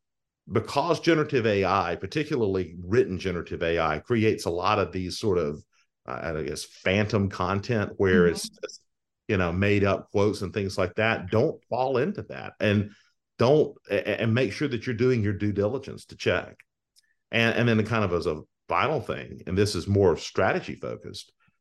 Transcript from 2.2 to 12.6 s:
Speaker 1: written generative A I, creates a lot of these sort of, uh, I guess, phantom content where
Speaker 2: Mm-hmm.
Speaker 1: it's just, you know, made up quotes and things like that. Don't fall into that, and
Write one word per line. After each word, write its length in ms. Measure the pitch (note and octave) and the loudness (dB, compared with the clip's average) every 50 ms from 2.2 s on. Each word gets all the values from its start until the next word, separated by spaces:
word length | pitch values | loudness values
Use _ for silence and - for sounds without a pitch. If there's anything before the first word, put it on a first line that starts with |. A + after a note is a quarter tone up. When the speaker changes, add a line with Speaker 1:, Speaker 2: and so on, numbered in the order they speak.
| D3 D3+ D#3 C3 A2+ G2 F#2+ F#2+ F#2 F2+ E2+ E2+ F2+ | -4 -2 0 0 0 0 0 0 -2 -4 -8 -12 -6
Speaker 1:
written 340 | F2 G2 B2 B2+ - F#2 F2 | 0 2 2 2 2 0 -4
generative 440 | - F#2+ F2 E2+ E2 - E2+ D2+ E2+ | -4 -4 -4 -4 -6 -8 -6 -4 -2
A 160 | E2 E2+ E2+ | 0 0 2
I, 200 | D#2+ D#2 D2+ D#2 | 0 0 -2 -2
creates 440 | - - B2 A#2 G#2+ A2 F#2+ - - | -2 -2 0 2 4 2 2 2 -2
a 60 | F#2+ | -4
lot 280 | E2+ F2 F2 F#2+ G#2+ G#2 | -4 -2 0 2 2 2
of 140 | F#2+ E2 D#2+ | 2 0 -2
these 260 | F#2 F#2 F2+ E2 - | -4 -6 -6 -6 -4
sort 200 | - A2 F#2 F2 | -2 0 0 0
of, 240 | D#2+ D2 D2+ D2+ - _ _ _ _ _ _ _ _ | 0 -2 -4 -6 -12 _ _ _ _ _ _ _ _
uh, 280 | - C2 B1 - D#2+ D#2+ | -12 -10 -8 -6 -6 -6
I 60 | D#2 D2+ | -4 -6
guess, 220 | C2+ D2+ - - | -6 -6 -8 -10
phantom 640 | - - - - F2+ F#2+ G2+ A2 G2+ - G#2+ G2 F#2+ | -14 -18 -4 0 2 2 2 2 2 2 0 0 0
content 600 | F#2+ - F#2 F2+ G2 G2+ G2+ - B2 A2 G2+ F2 - | -2 -2 -2 -2 -2 -2 -2 -2 -2 -2 -2 -2 -2
where 280 | - G2+ F#2+ F#2 F2+ F2 | 0 2 4 6 6 6
Speaker 2:
Mm-hmm. 80 | E2+ D#2+ | 6 4
Speaker 1:
it's 140 | - - - | 0 -4 -10
just, 320 | - - - - - - _ _ _ _ _ _ _ _ _ - | -12 -14 -14 -14 -14 -18 _ _ _ _ _ _ _ _ _ -2
you 80 | A2 | 0
know, 160 | F#2 F#2 E2+ E2 | 0 0 0 0
made 320 | F#2 G2+ G2+ G#2 G2+ G2 | 0 2 2 4 4 4
up 260 | G2 F#2+ F#2 - - | 2 2 0 -4 -4
quotes 320 | - G#2+ G2+ G#2 G2 - G#2 | 0 0 2 2 0 -2 -6
and 100 | F2 E2+ | -6 -6
things 240 | A2 G2+ F#2+ F#2 | -4 -4 -4 -2
like 200 | - F#2+ F2+ - | -2 -2 -2 0
that. 340 | - G#2+ A2 A2+ - F#2 F#2+ | 0 0 2 0 0 -2 0
Don't 320 | - A2 B2 D#3+ - - - _ | 2 2 2 2 0 -4 -8 _
fall 280 | A2 A#2+ C3 C3 C3+ A#2+ | -4 -2 -2 0 0 0
into 240 | C3+ F#3 G#3 - A2+ | 0 0 -2 -6 -10
that, 320 | - C2+ C2 A1+ - - | -12 -12 -12 -12 -14 -6
and 320 | _ | _